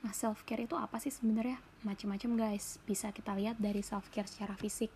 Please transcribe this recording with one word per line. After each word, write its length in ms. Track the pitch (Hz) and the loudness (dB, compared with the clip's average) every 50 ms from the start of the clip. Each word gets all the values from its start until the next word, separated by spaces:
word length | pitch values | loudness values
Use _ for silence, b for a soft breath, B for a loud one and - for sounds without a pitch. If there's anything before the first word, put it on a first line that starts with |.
| - | -4
Nah, 80 | 220 196 | -4 -4
self-care 480 | - - 226 214 - - - 226 220 233 | 0 0 0 0 -2 -4 -4 -2 -2 0
itu 140 | 226 - 226 | 0 0 -2
apa 240 | - - - 226 | -2 -2 -2 -2
sih 100 | - 285 | -2 -2
sebenarnya? 480 | - - 240 220 220 220 226 247 254 254 - - - - - | -4 2 4 4 4 4 4 2 0 -2 -6 -16 -18 -6 -2
Macem-macem 480 | 214 196 - - 202 196 202 - 240 233 226 | -2 -2 0 -2 -2 -2 0 0 2 4 4
guys, 420 | 226 214 208 202 - - - - - - | 4 4 2 0 -2 -6 -10 -10 -2 0
bisa 240 | 202 - - 214 | 0 0 0 -4
kita 240 | 202 - - - 202 | -6 -4 -2 0 2
lihat 240 | 196 202 220 233 226 | 2 2 2 2 2
dari 240 | 208 208 202 202 202 | 2 2 2 2 0
self-care 460 | - - 202 196 - - - 202 196 | 0 -2 -4 -4 -2 -2 -2 -2 -2
secara 260 | - - 208 202 202 | -4 -6 -4 -4 -2
fisik 340 | 196 - 214 - - 226 214 - | -2 -2 -2 0 2 0 0 0